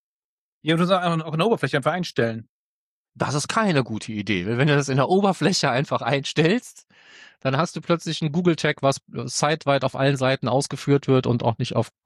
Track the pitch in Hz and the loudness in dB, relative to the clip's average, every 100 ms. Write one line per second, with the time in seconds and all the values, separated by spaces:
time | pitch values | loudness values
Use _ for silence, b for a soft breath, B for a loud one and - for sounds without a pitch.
0 | _ _ _ _ _ _ 151 165 180 185 | _ _ _ _ _ _ -2 0 2 2
1 | 175 165 160 160 220 196 143 147 151 180 | 0 -2 -4 -2 0 0 0 0 0 -2
2 | 170 - 117 113 - _ _ _ _ _ | -4 -2 -2 -4 -12 _ _ _ _ _
3 | _ - 110 143 - 226 208 147 117 107 | _ -6 -4 -2 -2 0 2 2 0 -6
4 | - 107 98 95 90 120 147 143 135 135 | -6 -6 -2 -2 -2 0 2 2 2 0
5 | 127 190 202 - 156 180 143 123 - 127 | 2 2 2 2 0 0 0 0 -2 -4
6 | 117 139 - 147 160 240 - - _ B | -2 -2 -2 0 2 2 -2 -18 _ B
7 | B B B B 135 135 170 - - 170 | B B B B -2 0 -2 -4 -2 -2
8 | 170 156 156 160 175 156 151 - 135 - | -2 -4 -2 0 2 2 -2 0 0 0
9 | - 135 120 - 151 160 139 139 131 131 | -6 -10 -8 -2 -2 0 0 2 0 0
10 | 135 139 131 135 120 131 - 139 - 139 | 0 2 0 0 0 0 -2 -4 2 2
11 | - 131 123 120 120 113 120 113 - _ | 4 2 2 0 0 -2 -2 -2 -2 _